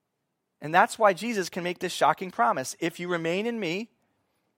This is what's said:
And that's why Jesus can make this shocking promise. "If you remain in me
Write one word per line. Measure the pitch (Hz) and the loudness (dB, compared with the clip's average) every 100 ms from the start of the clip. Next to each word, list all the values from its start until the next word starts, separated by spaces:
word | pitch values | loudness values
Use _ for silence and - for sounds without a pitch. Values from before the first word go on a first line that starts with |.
| _ _ _ _ _ _ | _ _ _ _ _ _
And | 147 | 2
that's | 170 226 - | 4 4 4
why | 214 | 4
Jesus | 170 226 214 175 | 4 -2 -4 -4
can | 190 | -4
make | 175 180 | -6 -4
this | 180 | -6
shocking | - 147 156 190 | 2 2 2 -2
promise. | 208 233 170 127 - | 0 0 0 -4 -4
"If | 160 - | -6 -4
you | 175 | -4
remain | 170 165 180 226 | -2 0 -2 -2
in | 233 | -4
me | 165 180 233 _ _ _ _ _ _ | -4 -4 -8 _ _ _ _ _ _